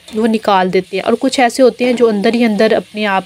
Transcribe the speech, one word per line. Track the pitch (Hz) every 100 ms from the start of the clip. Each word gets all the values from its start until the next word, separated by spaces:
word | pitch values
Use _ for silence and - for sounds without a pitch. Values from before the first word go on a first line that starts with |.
| - 214
वो | 226
निकाल | 220 - 190 185
देते | 185 185 185
हैं, |
और | - 233
कुछ | 269 -
ऐसे | 240 254
होते | 247 220 247
हैं | 240
जो | 233
अंदर | 208 226
ही | 233
अंदर | 233 208 220
अपने | 220 - 214 208
आप | 190